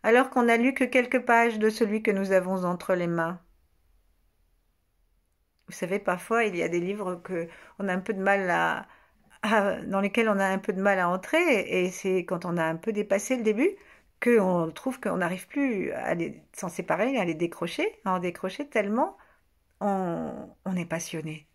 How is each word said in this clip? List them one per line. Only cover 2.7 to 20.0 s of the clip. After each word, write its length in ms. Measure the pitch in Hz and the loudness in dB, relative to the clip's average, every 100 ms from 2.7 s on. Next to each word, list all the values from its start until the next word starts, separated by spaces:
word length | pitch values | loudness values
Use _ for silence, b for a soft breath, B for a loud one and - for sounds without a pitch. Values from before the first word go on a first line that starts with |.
| 175 - | -4 0
les 140 | 180 175 | 0 0
mains ? 340 | 170 165 175 _ _ _ _ _ _ _ _ _ _ _ _ _ _ _ _ _ _ _ _ _ _ - | 0 -2 -4 _ _ _ _ _ _ _ _ _ _ _ _ _ _ _ _ _ _ _ _ _ _ -20
Vous 60 | |
savez, 240 | - 180 196 | -10 -6 -4
parfois, 480 | 196 180 - 226 220 | -2 -4 0 0 0
il 100 | 175 | 0
y 60 | |
a 80 | 165 | -2
des 100 | 175 | 0
livres 360 | 175 208 185 175 | -2 -4 -6 -8
que 320 | 175 185 170 B B B | -6 -6 -6 B B B
on 80 | 196 | -4
a 60 | |
un 60 | 185 | -4
peu 140 | 185 | -4
de 80 | 190 | -2
mal 280 | 190 202 185 | 2 2 2
à, 360 | 170 165 156 - b b b _ _ | 2 0 -2 -8 b b b _ _
à, 400 | 214 220 202 - | 2 2 2 -2
dans 180 | 170 196 | -2 -2
lesquels 300 | 196 202 226 | 0 0 2
on 100 | 196 | 2
a 60 | 190 | 2
un 140 | 190 | 0
peu 140 | 196 | -2
de 80 | 190 | 0
mal 180 | 196 190 | 2 4
à 100 | 175 | 2
entrer, 520 | 185 180 311 349 226 | 0 0 2 4 2
et 280 | 175 180 180 | 2 0 0
c'est 300 | 180 196 185 | -2 0 0
quand 260 | 175 175 175 | 0 -4 -2
on 100 | 175 | -2
a 80 | |
un 120 | 160 165 | 0 -2
peu 180 | 226 | -4
dépassé 420 | 208 208 196 - 254 | -4 0 0 0 0
le 80 | |
début 280 | 220 214 330 403 B B B _ | 0 2 0 0 B B B _
qu'on 480 | - 240 185 175 165 | 4 4 4 2 0
trouve 260 | - 262 254 | -4 -8 -6
qu'on 180 | 214 180 | -4 -2
n'arrive 300 | 180 180 - | -2 -4 -6
plus 440 | 285 277 208 143 | -2 0 0 -4
à 220 | 147 - | -4 -4
les, 280 | 170 165 - _ | -2 -4 -8 _
s'en 160 | - 180 | -10 -10
séparer, 480 | - 170 170 233 269 | -8 -2 0 0 0
à 80 | 175 | -2
les 80 | |
décrocher, 680 | 156 170 - 170 - 392 - 196 | -2 -4 -4 -6 -2 -4 -4 -4
à 80 | |
en 60 | 185 | -2
décrocher 500 | 175 170 185 - 285 | -2 -4 -8 -6 -4
tellement 480 | 226 196 220 339 - b b b _ _ _ | -2 -2 0 -2 -4 b b b _ _ _
on, 680 | 202 196 | -2 -2